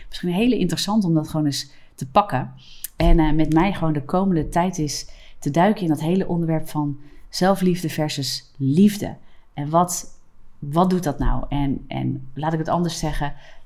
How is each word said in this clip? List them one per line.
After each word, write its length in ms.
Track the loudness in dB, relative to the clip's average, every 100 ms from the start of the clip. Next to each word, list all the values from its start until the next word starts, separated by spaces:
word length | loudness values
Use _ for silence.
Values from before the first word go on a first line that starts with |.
| -14
Misschien 260 | -6 -2
heel 180 | 0 2
interessant 520 | 2 0 -2 -2 0
om 100 | 2
dat 160 | 2 0
gewoon 160 | -2 -2
eens 260 | -2 -8 -16 -20 -14
te 140 | 0
pakken. 440 | 2 2 0 -4 -10 -20 -16 -10 0
En, 240 | 6 6
eh, 120 | 6
met 220 | 4 4
mij 200 | 4 2
gewoon 200 | 0 -2
de 120 | -2 -2
komende 440 | 0 2 0 0
tijd 280 | 0 0 -2
is 320 | -4 -6 -10 -16 -20 -8
te 120 | -2
duiken 300 | 2 4 2
in 80 | 0
dat 120 | 0
hele 260 | 0 0 0
onderwerp 420 | -2 0 -2 -2
van 280 | -4 -4 -4 -12 -20 -14 0
zelfliefde 540 | 2 2 2 0 -2
versus 600 | -2 -2 -2 -6 -8 -10 -4
liefde. 580 | 0 6 4 4 -6 -10 -16 -20 -14
En 160 | -10 0
wat, 500 | 2 2 -2 -10 -16 -20 -20 -20 -14
wat 300 | -2 2 2
doet 140 | 2
dat 160 | 0 0
nou? 260 | 2 2 0
En, 340 | -2 0 -2 -6
en 400 | -4 -4 -4 -8
laat 200 | -6 -2
ik 60 | -2
het 80 | 0
anders 320 | 0 0 -2
zeggen. 340 | -4 -2 -2 -6 -12 -18